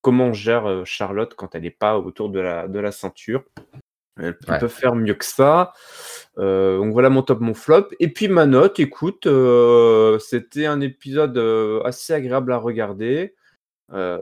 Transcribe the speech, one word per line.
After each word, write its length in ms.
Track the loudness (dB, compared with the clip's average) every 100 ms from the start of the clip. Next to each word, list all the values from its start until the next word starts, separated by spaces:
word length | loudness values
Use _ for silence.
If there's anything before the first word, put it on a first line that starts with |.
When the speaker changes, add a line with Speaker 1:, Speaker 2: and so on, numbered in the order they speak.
Speaker 1:
comment 260 | 2 2 2
on 60 |
gère, 340 | -2 -2 -2 -2
euh, 180 | -6
Charlotte 500 | -6 -8 -6 -4 -6
quand 200 | -8 -14
elle 80 | -12
n'est 80 | -12
pas 280 | _ -2 -2
autour 320 | -4 -8 -8
de 100 | -6
la, 260 | -6 -6 -8
de 140 | -8
la 100 | -8
ceinture. 540 | -8 -14 -14 -8 -8 _ -20 _ -20 _ _ _ -10
Elle, 160 | -10 -10 -6
elle 40 |
Speaker 2:
Ouais. 40 | -4
Speaker 1:
peut 80 | -4
faire 300 | -2 -2 0
mieux 180 | -2
que 100 | -4
ça. 480 | -6 0 4 4 0 _ -20 -20 -18 -18 -20 -6
Euh, 400 | -2 0 2 0
donc 140 | 0
voilà 160 | 2 4
mon 140 | 4
top, 160 | 0 -2
mon 160 | -2
flop. 320 | -6 4 4 4 -2
Et 120 | -4
puis 140 | -2 0
ma 200 | 2 4
note, 340 | 6 4 2
écoute, 480 | -4 -2 -8 -4 0
euh, 880 | 2 4 4 6 6 6 6 4 2
c'était 480 | -2 -8 -6 -6 -4
un 140 | -2
épisode, 580 | -4 -8 -8 -2 -2 0
euh, 420 | 0 0 0 -2
assez 280 | -4 -8 -6
agréable 400 | -4 -2 -4 -2
à 60 | -4
regarder. 800 | -4 -6 -6 -6 -4 -4 -4 _ _ _ _ _ _
Euh, 280 | -8 -6 -6